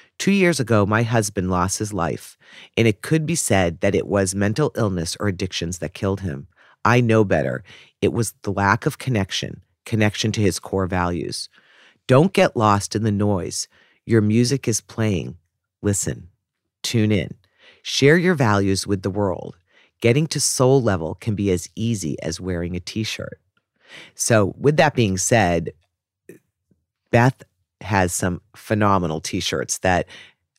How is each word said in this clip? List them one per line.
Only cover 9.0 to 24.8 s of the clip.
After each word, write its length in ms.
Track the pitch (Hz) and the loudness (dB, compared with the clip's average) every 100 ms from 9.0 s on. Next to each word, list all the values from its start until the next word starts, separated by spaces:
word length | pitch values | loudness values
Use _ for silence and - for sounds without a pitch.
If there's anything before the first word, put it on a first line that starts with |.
| - 110 95 - - - _ _ - | -2 -2 -2 -6 -8 -12 _ _ -6
connection 460 | 110 107 - 110 | 0 0 0 -2
to 80 | 107 | 0
his 180 | 101 - | 0 0
core 260 | - 95 92 | -4 -4 -2
values. 640 | 92 90 87 - - - _ _ _ _ _ - | -2 -2 -2 -6 -8 -14 _ _ _ _ _ 2
Don't 240 | 127 196 | 4 4
get 240 | - 185 123 | 2 0 2
lost 400 | 107 101 - 104 | 2 2 0 -4
in 80 | |
the 80 | 110 | -2
noise. 560 | 101 104 95 85 - - _ _ _ - | 0 0 -2 -4 -8 -10 _ _ _ 0
Your 160 | 113 | 2
music 460 | 104 113 120 139 - | 4 2 2 0 -2
is 140 | 107 | -4
playing. 560 | - - 110 87 64 82 _ _ _ _ | -4 -4 -2 -2 -4 -12 _ _ _ _
Listen. 480 | 104 101 - 65 85 _ _ _ _ _ | -2 -2 -2 -8 -12 _ _ _ _ _
Tune 280 | - 117 107 | -4 0 2
in. 220 | 101 64 - _ _ _ _ | 0 -2 -10 _ _ _ _
Share 360 | - - 135 175 | -8 2 4 6
your 180 | 175 160 | 4 2
values 500 | 117 101 98 95 95 | 2 2 2 0 -2
with 160 | 98 | -4
the 80 | 98 | -4
world. 480 | 101 98 85 50 - _ _ _ _ | -2 -2 -4 -10 -18 _ _ _ _
Getting 280 | 117 131 160 | 2 2 0
to 120 | 147 | -2
soul 420 | - - 127 139 | -2 2 4 4
level 340 | 113 92 80 - | 2 0 -2 -6
can 180 | - | -6
be 160 | 101 101 | -2 0
as 200 | 90 - - | -2 -4 -6
easy 460 | 113 104 80 64 | -4 -4 -4 -6
as 180 | - 82 | -6 -6
wearing 360 | 92 87 87 87 | -6 -4 -4 -8
a 60 | |
t-shirt. 580 | - 110 107 - - - _ _ _ _ _ - - - | -8 -6 -6 -6 -12 -16 _ _ _ _ _ -20 -16 -6
So 380 | - 110 92 - | 2 2 2 0
with 200 | 123 | 0
that 160 | 151 | 4